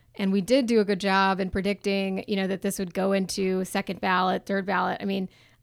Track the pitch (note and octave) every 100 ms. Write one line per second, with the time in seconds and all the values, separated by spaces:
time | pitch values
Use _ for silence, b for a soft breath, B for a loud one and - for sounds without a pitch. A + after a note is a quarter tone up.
0 | b - G3 G3 F3+ C4 A#3 A3+ G3 G3
1 | G3 F#3+ F#3+ F#3+ F#3+ G3 F#3+ G3 G3+ G3
2 | F#3+ F#3+ - G3+ F#3+ F#3+ G3 F#3+ F#3+ F3+
3 | F#3+ G3 F#3 - F#3+ F#3 F#3 G3 G3 F#3
4 | G3 F3+ F#3 F#3 - G3 F#3+ F#3 F3+ F#3
5 | G3 G3 F#3 b b b